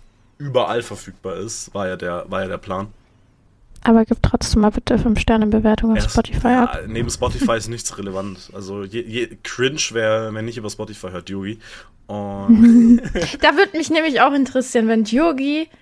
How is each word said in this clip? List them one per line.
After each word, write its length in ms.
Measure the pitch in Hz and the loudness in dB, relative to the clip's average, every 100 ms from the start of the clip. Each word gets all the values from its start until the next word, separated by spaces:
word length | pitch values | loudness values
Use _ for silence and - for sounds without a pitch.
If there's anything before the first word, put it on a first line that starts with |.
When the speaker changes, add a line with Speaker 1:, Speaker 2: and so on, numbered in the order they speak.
| - _ _ - | -20 _ _ -12
Speaker 1:
überall 440 | 143 120 90 117 | -4 0 0 -2
verfügbar 520 | - 101 - - 95 90 | -4 -10 -14 -14 -10 -8
ist, 380 | 110 - - | -10 -12 -10
war 140 | 101 92 | -6 -6
ja 60 | 90 | -4
der, 280 | 90 87 - | -6 -6 -6
war 120 | 95 | -6
ja 40 | 95 | -6
der 100 | 87 | -8
Plan. 280 | 101 92 107 - _ _ _ _ _ _ _ - | -8 -8 -8 -14 _ _ _ _ _ _ _ -4
Speaker 2:
Aber 200 | - 226 220 | 2 4 4
gib 160 | 240 | 0
trotzdem 380 | - - - 330 | 0 0 0 2
mal 80 | 311 | 2
bitte 260 | - - 247 | 2 0 0
fünf 220 | 240 214 | 2 0
Sterne 260 | - 220 214 | 2 2 2
Bewertung 460 | 220 214 214 226 | 2 2 2 2
auf 60 | 220 | 0
Speaker 1:
Erst-, 140 | - | 0
Speaker 2:
Spotify 360 | 233 - - 240 | 0 0 0 2
Speaker 1:
ja, 160 | 254 | 2
Speaker 2:
ab. 160 | 240 82 95 | 0 -2 -8
Speaker 1:
neben 220 | 113 117 | -6 -4
Spotify 460 | - 120 120 131 113 | -4 -4 -2 -2 -2
ist 100 | 104 | -4
nichts 280 | 117 - - | -10 -10 -10
relevant. 520 | 98 95 101 92 - | -8 -8 -8 -12 -16
Also 300 | 98 95 101 | -16 -12 -10
je, 180 | 95 117 | -8 -8
je 360 | 113 117 113 - | -6 -6 -6 -8
cringe 360 | - - 131 147 - | -12 -2 -2 -2 -4
wär, 420 | 113 110 110 110 | -2 0 0 -2
wenn 120 | 110 113 | -6 -8
nicht 120 | 110 | -8
über 120 | 104 | -10
Spotify 400 | - 101 101 92 | -10 -12 -12 -12
hört, 180 | 90 85 | -12 -10
Yogi. 300 | 98 98 113 - - - _ - | -8 -8 -10 -16 -20 -20 _ -12
Und 960 | 208 202 202 202 226 233 240 233 233 | -10 -8 0 4 8 10 10 8 6
Speaker 2:
<laughs> 400 | 214 - 165 285 | 2 -4 -4 2
Da 140 | 302 311 | 4 4
würd 180 | 392 | 2
mich 160 | 320 294 | 0 -2
nämlich 280 | 320 320 247 | 0 2 4
auch 120 | 269 | 4
interessieren, 540 | 285 254 262 254 240 220 | 4 0 -2 0 0 2
wenn 180 | 226 214 | 2 2
Yogi 640 | 240 330 269 277 302 320 _ | 2 2 0 -2 -4 -6 _